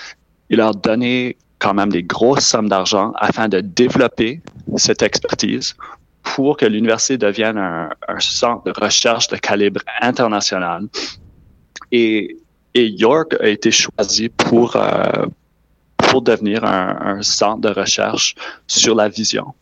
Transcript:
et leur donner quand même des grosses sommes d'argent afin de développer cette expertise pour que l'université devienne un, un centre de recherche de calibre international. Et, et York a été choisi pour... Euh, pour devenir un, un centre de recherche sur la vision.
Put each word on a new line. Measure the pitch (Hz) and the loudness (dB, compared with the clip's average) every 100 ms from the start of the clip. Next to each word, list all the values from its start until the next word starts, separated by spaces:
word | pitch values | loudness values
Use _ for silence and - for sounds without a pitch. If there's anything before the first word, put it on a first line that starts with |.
| - - _ _ _ | -18 -20 _ _ _
et | 110 | 2
leur | 110 104 | 2 0
donner | 117 110 123 127 123 - _ _ | 0 0 0 0 -2 -6 _ _
quand | 107 | 0
même | 98 104 | 2 2
des | 90 | 0
grosses | 87 - 117 139 - | -2 2 4 4 2
sommes | 120 107 | 0 2
d'argent | 95 92 104 107 - | 2 2 2 0 0
afin | 101 - 110 | -2 0 0
de | 95 | 0
développer | 98 85 123 127 123 - 113 156 - - - 110 | -2 2 2 4 2 2 -4 -4 -14 -16 -8 -2
cette | - 110 | 0 2
expertise | 107 - - - 160 120 135 - - - _ _ | 0 0 -4 -2 -2 -2 -6 -10 -18 -20 _ _
pour | - - 135 147 | -10 -2 0 2
que | 117 | 2
l'université | 107 113 110 - 131 | 2 2 0 0 0
devienne | 104 101 110 107 | 0 0 -2 -2
un, | 95 82 80 - - | -4 -4 -8 -10 -10
un | - | -4
centre | - - 120 113 - | -4 0 -2 -2 -4
de | - | -2
recherche | 104 - 120 113 - | 0 2 2 0 -2
de | 104 | -4
calibre | - 104 101 98 - - | -2 0 0 0 -6 -2
international. | 120 131 117 104 - 95 87 85 107 - - - - - - _ _ - - | -2 0 0 0 -2 -2 -2 -4 -8 -10 -12 -14 -20 -20 -20 _ _ -20 -2
Et, | 120 113 110 98 - _ _ _ | 2 4 2 -2 -10 _ _ _
et | 123 117 | 2 2
York | 95 110 151 160 - | 4 4 4 2 0
a | 110 | 2
été | 107 113 | 2 2
choisi | 110 - - 101 - 117 | 2 0 -2 -2 0 -2
pour... | - - 117 120 110 | -2 2 4 4 2
Euh, | 104 - - - - - _ _ _ _ _ - | 0 0 0 0 -2 -6 _ _ _ _ _ -2
pour | - 131 | 0 2
devenir | 117 107 104 107 107 | 2 0 0 -2 0
un, | 95 92 - | -2 -2 -4
un | 104 98 | -6 -4
centre | 101 - 107 110 | -4 0 0 0
de | 107 | -2
recherche | 95 98 - 104 104 - - - - - | 0 -2 0 0 0 -4 -4 -14 -16 -6
sur | - - 110 | 0 2 4
la | 107 | 2
vision. | 104 107 110 101 - | 0 -4 -4 -6 -14